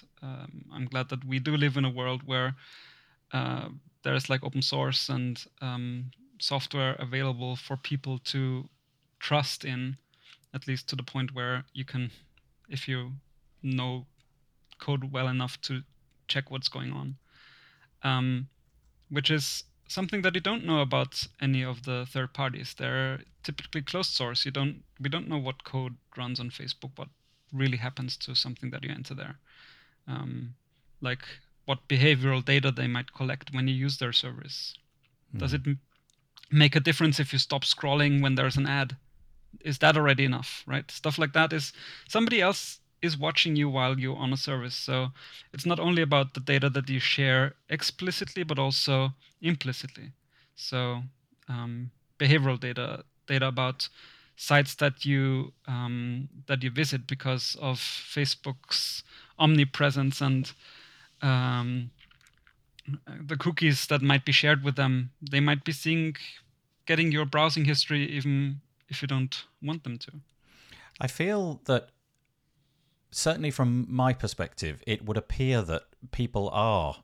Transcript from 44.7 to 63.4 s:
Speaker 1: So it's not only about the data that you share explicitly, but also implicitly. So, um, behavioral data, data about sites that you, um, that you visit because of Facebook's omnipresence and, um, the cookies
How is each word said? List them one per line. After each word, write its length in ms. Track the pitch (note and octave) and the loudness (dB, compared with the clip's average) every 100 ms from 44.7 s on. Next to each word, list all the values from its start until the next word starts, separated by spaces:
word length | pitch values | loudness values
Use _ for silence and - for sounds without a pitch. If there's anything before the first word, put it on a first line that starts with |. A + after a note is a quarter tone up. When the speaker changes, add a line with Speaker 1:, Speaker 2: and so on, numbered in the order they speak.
| - | -6
Speaker 1:
So 360 | - B2+ B2+ - - - - | -2 -2 -2 -6 -18 -20 -16
it's 120 | C#3 E3+ | -6 -2
not 140 | E3+ | 2
only 220 | E3+ E3+ | 4 4
about 320 | D#3 C#3+ C3+ | 4 4 2
the 60 | - | -2
data 300 | C3 C#3 C#3 | 0 2 2
that 180 | C3+ C3+ | 0 -2
you 100 | C3 | 0
share 560 | - - C3+ C3 C#3 - - | 0 2 4 4 4 -2 -8
explicitly, 760 | D#3+ - - F#3 - E3 G3 | -4 -4 -4 -4 -4 -4 -4
but 160 | E3 C#3 | -2 0
also 540 | C3+ C3+ - C3+ C3+ C3+ _ _ | 0 0 2 2 2 -2 _ _
implicitly. 720 | E3 D#3 C3 B2+ C3 - A2 - _ _ _ - | 0 0 -2 -6 -10 -14 -18 -20 _ _ _ -14
So, 460 | - C3 B2 A#2+ B2+ - _ _ - | -6 -2 -2 -4 -8 -14 _ _ -10
um, 420 | A#2+ A#2+ A#2+ B2 - _ - | -8 -6 -8 -10 -14 _ 2
behavioral 400 | C#3 D#3 C3+ B2 | 6 6 4 0
data, 440 | B2+ A#2+ A#2+ A2 - _ - | -4 -6 -6 -8 -14 _ -2
data 200 | C3+ C3+ | 0 2
about 420 | B2+ B2+ C3 - - - - _ - | 2 -2 -2 -8 -10 -20 -20 _ -6
sites 400 | - C#3+ C#3 - | 4 6 6 2
that 280 | C#3+ C3 C#3+ | 0 0 0
you, 480 | C#3 C3+ C3 C3+ - - | 2 4 0 -2 -8 -6
um, 600 | B2 A#2+ A#2+ A#2+ B2 C#3 D3 - | -4 -4 -4 -4 -6 -8 -10 -4
that 140 | C3+ | -2
you 60 | B2+ | 0
visit 360 | B2 D3+ C3+ A#2 | 0 0 -2 -4
because 480 | C3+ C3+ B2+ - - | -4 -2 -2 -4 -4
of 200 | C3+ B2+ | -4 -4
Facebook's 1200 | - - - - C#3 - C#3 B2+ - - - - - - - - | -4 -8 -6 -2 -2 -2 -8 -10 -4 -4 -2 -6 -12 -20 -12 4
omnipresence 800 | D#3 D#3 C3+ - C#3+ C3+ C3+ C3+ | 6 8 6 4 2 2 0 0
and, 300 | C3+ C3 C3 - - - - - - _ | 2 2 -2 -8 -20 -20 -20 -20 -20 _
um, 640 | C3+ B2+ B2+ B2 A#2+ B2 B2 - - _ _ _ _ _ _ - - C#3+ - - D3 | 2 4 2 0 0 -2 -6 -12 -20 _ _ _ _ _ _ -14 -10 -10 -10 -12 -8
the 100 | |
cookies 500 | D3+ | -4